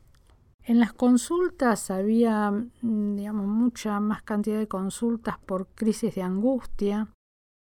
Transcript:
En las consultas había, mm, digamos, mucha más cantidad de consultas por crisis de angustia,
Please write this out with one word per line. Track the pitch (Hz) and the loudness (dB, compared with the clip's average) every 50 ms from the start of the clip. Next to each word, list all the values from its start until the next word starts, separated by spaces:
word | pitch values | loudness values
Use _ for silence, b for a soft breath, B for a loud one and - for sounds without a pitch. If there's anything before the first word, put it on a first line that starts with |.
| - - - _ _ _ - _ _ _ _ _ - | -20 -20 -20 _ _ _ -20 _ _ _ _ _ -2
En | - 233 240 | 2 4 4
las | 233 - - | 4 4 2
consultas | - 247 247 247 233 - - 339 349 359 349 - - 277 240 302 277 - - | 2 4 4 4 4 4 2 0 2 0 0 0 2 2 2 2 2 0 -4
había, | 190 190 196 214 220 233 233 226 214 214 208 208 202 208 240 240 - - 247 | -4 -2 0 2 4 4 4 4 2 2 0 0 0 -2 -4 -6 -10 -6 -4
mm, | 226 220 214 208 208 202 | -2 -2 0 -2 -2 -4
digamos, | 202 202 208 214 208 196 | -4 -6 -6 -4 -4 -2
mucha | 202 214 220 240 247 - - - 220 208 208 | 0 0 2 2 0 0 -2 -4 -4 -2 0
más | 208 214 214 - - | 0 -2 -2 -4 -4
cantidad | - 220 208 208 220 214 214 | -4 -4 -2 -2 -2 -2 -2
de | 220 214 | -2 -4
consultas | - 190 190 196 - - 240 233 233 220 - 214 - - | -4 -4 -4 -4 -4 -2 -2 -2 -2 -2 -4 -6 -8 -8
por | - - 190 185 190 - | -8 -6 -6 -6 -6 -8
crisis | - - 226 220 208 - - 208 - | -6 -2 0 0 0 0 -2 -4 -4
de | 190 185 | -4 -4
angustia, | 180 185 196 214 262 269 240 - - - - 202 202 202 208 220 - - _ _ _ _ _ _ _ _ _ _ | -4 -2 0 0 0 0 0 -4 -6 -4 -2 -2 0 0 -2 -4 -6 -8 _ _ _ _ _ _ _ _ _ _